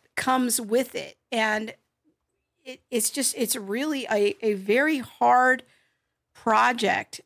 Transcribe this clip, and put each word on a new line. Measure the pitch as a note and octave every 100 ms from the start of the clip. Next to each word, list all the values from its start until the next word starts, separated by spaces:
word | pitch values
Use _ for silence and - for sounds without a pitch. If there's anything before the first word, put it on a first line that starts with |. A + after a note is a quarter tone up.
| _ -
comes | - C4 B3 A3+
with | G#3 A#3 C4 -
it. | - - _
And | A#3 A3 G#3+ A3 - _ _ _ _ _ _ _ _
it, | C4 B3+ _
it's | A#3+ -
just, | C#4+ - -
it's | A3
really | A#3+ G3 A3+ D4+ C#4 A#3
a, | G#3 G3+ -
a | A3
very | G3+ G3 A#3+ D4+ C#4+
hard | A#3 - A#3+ B3 B3+ B3+ - _ _ _ _ _ _
project, | - A3+ A3 A#3+ A#3+ G3 - - -